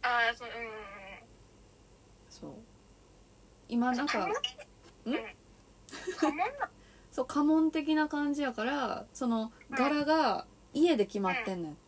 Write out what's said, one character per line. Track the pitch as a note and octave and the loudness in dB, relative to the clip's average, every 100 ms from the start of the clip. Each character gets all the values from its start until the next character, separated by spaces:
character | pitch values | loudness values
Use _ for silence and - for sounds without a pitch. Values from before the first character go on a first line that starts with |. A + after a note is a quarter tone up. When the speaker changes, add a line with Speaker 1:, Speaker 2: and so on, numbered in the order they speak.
Speaker 1:
あ | B3 A#3+ A#3 | 2 2 2
ー、 | A#3 | 0
そ | A#3 | -10
う、 | |
う | |
ん | A3+ | -10
う | |
ん | A#3 | -10
う | |
ん。 | G#3+ G#3 G3+ G3 G#3 - - - - - - - - - - - | -10 -14 -14 -16 -18 -20 -20 -20 -20 -20 -20 -20 -20 -20 -20 -20
Speaker 2:
そ | - D3 | -16 -16
う。 | A#2 - - - - - - - - - - - | -16 -20 -20 -20 -20 -20 -20 -20 -20 -20 -20 -4
今 | A#3 B3 | 0 2
な | B3 | 2
ん | D4 | 0
か、 | A3 | 0
Speaker 1:
家 | F#4 | 0
紋？ | A4+ - - D5 - - - A3 D4 | -2 -4 -8 -20 -20 -20 -12 -4 -4
Speaker 2:
ん？ | |
Speaker 1:
う | |
ん。 | A4 | -4
家 | - - - - - - - - F#4 D4+ | -16 -20 -20 -20 -20 -18 -12 -10 0 0
紋 | D4 | 0
な | G4+ | -4
の？ | C#5+ | -2
Speaker 2:
<laughs> | - - - - - | -8 -8 -20 -20 -12
そ | - | -6
う、 | B3+ | -2
家 | D4 | 2
紋 | D4 D#4 D#4+ | 4 6 4
的 | D#4+ D4 D#4 | 0 0 2
な | D4+ | 2
感 | D4 D4 C#4+ | 0 -2 0
じ | |
や | C#4+ | -2
か | A#3 A3+ | -2 -2
ら、 | C#4+ A#3+ - - | -2 -2 -4 -10
そ | - B3+ | -4 0
の、 | A3+ A3 - - | 0 -2 -8 -10
Speaker 1:
う | |
ん。 | C4 | 2
Speaker 2:
柄 | C4+ D4 C#4+ | 2 4 4
が | D#4+ C#4 F#3 - - - | 4 4 2 -4 -18 -8
家 | C4+ E4+ C#4 | 2 4 6
で | G3 | 2
決 | G#3 | 2
ま | F#3+ | 0
っ | F#3 | -2
て | A3 F#3 | -4 -6
ん | |
ね | D#3+ | -6
ん。 | |
Speaker 1:
う | |
ん。 | D3 | -10